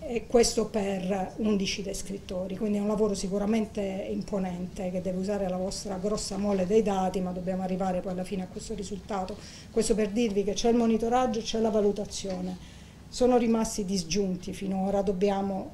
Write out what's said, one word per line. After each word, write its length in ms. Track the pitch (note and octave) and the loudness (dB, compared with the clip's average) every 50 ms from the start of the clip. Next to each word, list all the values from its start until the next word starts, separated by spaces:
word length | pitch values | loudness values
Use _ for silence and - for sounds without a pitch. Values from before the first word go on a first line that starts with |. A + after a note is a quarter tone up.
e 260 | D#4+ C#4+ A#3+ A3 - | -8 -4 -4 -4 -2
questo 400 | - - A#3 A3+ - - A#3 G#3+ | 4 6 6 6 6 4 2 0
per 680 | A3 - G#3+ G3 G3 G3 F#3+ F3+ F3+ G3+ F#3+ F#3 - - | 0 0 -2 0 0 -2 -2 -2 -2 0 -2 -2 -4 -4
undici 440 | - A3 G#3+ G#3+ F#3+ G3 F#3+ - G#3+ | -2 0 2 2 2 2 0 -2 -4
descrittori, 800 | F#3 G3 F#3+ - - - G3 G3 - - G3 F3+ F#3 F#3 F#3 F3+ | -4 -6 -6 -6 -6 -8 -8 -10 -8 -6 -6 -6 -4 -4 -4 -4
quindi 180 | A3+ G#3 G#3 | -2 0 0
è 60 | G3+ | 0
un 60 | G3+ G#3 | 0 0
lavoro 260 | A3 G3 A3 G#3 G3 | 2 2 2 2 2
sicuramente 640 | G3 - F#3 F#3+ G3+ G3+ G3+ A3+ A3 G#3+ G#3 - A3 | 0 -2 -2 0 0 0 2 2 2 0 -2 -2 -4
imponente 1080 | G3 F#3+ F#3+ G3 - A3 G#3 G3+ F#3+ - A3 G3 F#3+ F#3 F3 F3 F3+ F3+ - - F#3+ F#3 | -4 -4 -4 -6 -6 -4 -4 -4 -4 -2 -2 -2 -2 -2 -4 -6 -8 -8 -6 -6 -6 -4
che 100 | F3+ F#3 | -2 -2
deve 180 | F3 F#3+ F3+ F#3 | -2 -2 -2 -2
usare 300 | F#3 G3 G3+ G3+ G3 F3+ | -2 -2 0 0 0 -2
la 80 | F#3 | -2
vostra 400 | F#3 F#3 G3 G3 - - G3+ F#3+ | -2 -2 -4 -4 -6 -6 -6 -6
grossa 400 | F3+ F3+ G#3 G#3+ G3 - - G3+ | -2 -2 -2 -2 -2 -2 -4 -4
mole 300 | F#3+ G3+ G#3 G3+ F#3+ F3+ | -2 0 2 2 2 2
dei 160 | F3 G#3+ A3 | 4 4 4
dati, 400 | G#3+ G#3+ G3 F#3+ F#3 F#3 - G3 | 4 4 2 2 0 0 0 0
ma 100 | F#3 F3+ | -2 -2
dobbiamo 300 | F3+ F#3 F3 F3+ F#3 F#3 | -4 -4 -4 -2 -2 -2
arrivare 380 | F#3 F3+ F#3 F3+ F#3+ F#3+ F3+ F3+ | -2 -2 -2 0 0 0 0 -2
poi 120 | F3+ G3 | -2 -4
alla 120 | F3+ F3+ F#3 | -4 -4 -4
fine 180 | - G3+ F#3+ | -4 -4 -6
a 60 | F#3 - | -6 -6
questo 260 | - G#3+ - - A3 | -10 -12 -8 -8 -8
risultato. 600 | F#3+ G3 F#3 G3+ F#3 - - G#3+ F#3+ F#3 F#3 G#3 F#3+ - - - - - - | -8 -6 -8 -8 -10 -6 -6 -4 -4 -4 -4 -6 -10 -12 -16 -16 -16 -18 -2
Questo 240 | - A3+ A3 - A3+ | 0 0 4 4 4
per 160 | G3 G#3+ G3+ | 4 2 2
dirvi 340 | G3 B3 A#3+ A3 G3 G3+ G3 | 2 2 2 2 2 2 0
che 80 | G3+ | 0
c'è 160 | F#3+ - - A#3 | 0 2 4 4
il 80 | A#3 | 4
monitoraggio 640 | A#3+ A3+ A3+ A3+ G#3+ A3+ A3+ A#3+ B3+ B3+ A#3+ G#3+ A3+ | 6 6 4 4 4 2 2 4 4 4 2 0 -2
e 40 | |
c'è 160 | G#3 - - A3+ | -2 -2 0 2
la 120 | A3 A3 | 2 4
valutazione. 1080 | G#3 G#3+ G3+ G3+ G3 G#3 G3+ F#3 - - - F#3+ F#3 F3+ F#3 F#3 F#3 - - - - - - - - - - - | 4 4 4 4 2 0 -4 -6 -6 -8 -6 -6 -4 -4 -4 -6 -6 -8 -12 -16 -16 -18 -18 -18 -18 -18 -18 -12
Sono 280 | - - B3+ B3 B3+ A#3+ | 0 4 4 6 6 6
rimasti 480 | A#3+ A3+ A3+ A3+ G#3+ - - - G#3 | 6 4 4 4 2 0 -2 -4 -2
disgiunti 640 | F3+ G3 F#3+ E3+ D#3 F3 G#3 G3+ F#3 F3+ - - F#3+ | 0 0 -2 0 0 0 2 2 2 -2 -4 -4 -8
finora, 480 | F3+ - G3 F#3+ F#3+ F#3+ F#3+ G3 G3 G3+ | -8 -6 -4 -2 0 0 0 2 2 2
dobbiamo 720 | F#3+ G#3+ F#3+ F3+ G3+ G3+ G3 G3 G3 G3 F#3+ F#3+ - - | 2 2 2 2 2 2 4 2 0 0 -2 -4 -6 -8